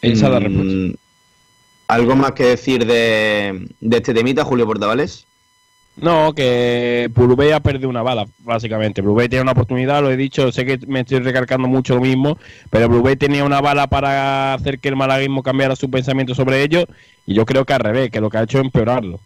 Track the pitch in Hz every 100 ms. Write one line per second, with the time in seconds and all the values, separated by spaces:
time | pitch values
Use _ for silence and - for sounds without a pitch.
0 | 120 117 139 127 101 98 95 95 92 -
1 | _ _ _ _ _ _ _ _ _ 113
2 | 120 131 135 131 127 123 - 127 113 117
3 | 117 110 107 104 101 95 92 - 110 117
4 | 107 113 117 139 143 127 113 107 104 117
5 | 170 - _ _ _ _ _ _ _ -
6 | 160 170 156 151 131 123 123 120 120 120
7 | 120 117 123 123 143 151 147 139 131 120
8 | 117 120 101 _ 117 117 113 110 107 101
9 | 98 107 120 127 131 123 110 127 131 143
10 | 143 131 135 - 135 117 127 131 123 135
11 | 123 135 127 127 123 131 127 131 131 127
12 | 131 131 139 156 - - - 110 117 117
13 | 123 135 143 143 143 139 143 143 139 139
14 | 139 139 139 135 135 131 120 131 127 135
15 | 135 135 139 139 131 131 135 131 139 127
16 | 127 135 127 127 131 131 147 165 175 -
17 | - _ - 98 110 131 135 139 107 117
18 | 131 117 107 110 110 131 131 127 110 123
19 | 104 87